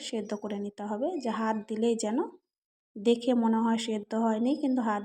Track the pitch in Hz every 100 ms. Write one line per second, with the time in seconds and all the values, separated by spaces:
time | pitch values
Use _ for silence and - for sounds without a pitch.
0 | - 226 208 208 208 202 202 - 208 214
1 | 294 359 240 226 220 220 208 220 233 226
2 | 208 240 453 - _ _ _ _ _ 226
3 | 214 233 240 240 226 226 226 226 226 214
4 | 208 220 226 220 240 302 277 254 226 208